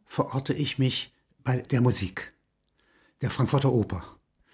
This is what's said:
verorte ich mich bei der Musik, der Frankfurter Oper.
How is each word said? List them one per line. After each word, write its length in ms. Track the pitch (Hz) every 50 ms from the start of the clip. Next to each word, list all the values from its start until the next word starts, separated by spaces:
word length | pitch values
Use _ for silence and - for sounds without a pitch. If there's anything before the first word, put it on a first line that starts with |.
| _
verorte 480 | - - - - - - 135 139 - -
ich 240 | 156 147 - -
mich 360 | - 131 127 - - - - _ _ _ _ _ _ -
bei 140 | 127 127
der 240 | - - - 135 120
Musik, 520 | 123 123 104 - 95 87 - - - - _ _ _ _ _ _ _ _ _ _ _ _ _ _ _ _ _ -
der 100 | 135 117
Frankfurter 420 | - - 131 - - 135 139 135 127
Oper. 440 | 117 101 - 92 87 - - - _ _ _ _ _ _ _